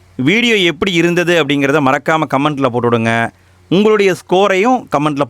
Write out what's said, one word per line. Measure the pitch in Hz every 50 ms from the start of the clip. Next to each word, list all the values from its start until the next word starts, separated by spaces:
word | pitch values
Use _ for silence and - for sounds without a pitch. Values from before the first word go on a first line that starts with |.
| _ _ _
வீடியோ | - 127 147 196 233 247 240 226
எப்படி | 202 175 170 151 170 220 - 170
இருந்தது | 165 165 175 175 175 170 165 175 165 151
அப்படிங்கிறத | 135 143 143 139 139 143 156 139 131
மறக்காம | 135 147 - 160 160 160 151 - 143
கமெண்ட்ல | 135 147 151 151 135 135 127 117
போட்டுவிடுங்க. | 123 117 120 120 117 113 113 113 117 117 110 - _ _ _ _ _ _ -
உங்களுடைய | 156 190 214 214 214 208 202 190 170 -
ஸ்கோரையும் | - - 180 185 202 196 190 185 202 247 254 226 - - - 143
கமெண்ட்ல | 151 151 147 139 143